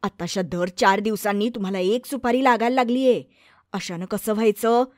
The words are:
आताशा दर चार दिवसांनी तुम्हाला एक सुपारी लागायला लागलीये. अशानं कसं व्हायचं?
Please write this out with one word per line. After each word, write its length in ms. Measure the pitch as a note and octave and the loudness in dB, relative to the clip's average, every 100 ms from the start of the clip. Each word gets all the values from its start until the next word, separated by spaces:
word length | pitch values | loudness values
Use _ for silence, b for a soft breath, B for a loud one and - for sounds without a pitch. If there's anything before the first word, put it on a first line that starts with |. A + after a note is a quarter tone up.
आताशा 400 | G3+ - E3+ - | -8 -6 -8 -4
दर 260 | F#3 F3 F3+ | -4 -4 -4
चार 320 | F3+ G#3+ G3 | 2 4 4
दिवसांनी 480 | G#3+ G#3+ G#3+ G3+ G#3+ | 0 -2 -2 -2 -2
तुम्हाला 300 | A#3+ G3 G3 | -4 -6 -2
एक 280 | F#3 A#3 - | 0 0 -2
सुपारी 380 | C#4 A#3+ A#3+ | -6 0 2
लागायला 300 | C4+ A#3 A#3 | 4 2 2
लागलीये. 480 | B3+ B3 B3 C4 A3 C3 b b b b | 0 0 2 2 2 0 b b b b
अशानं 320 | G3 - E3+ | -10 -8 -10
कसं 280 | F3+ G#3 - | -6 -6 -2
व्हायचं? 520 | G#3+ A3+ G#3+ A3+ A#3 C4 | 0 2 2 2 2 0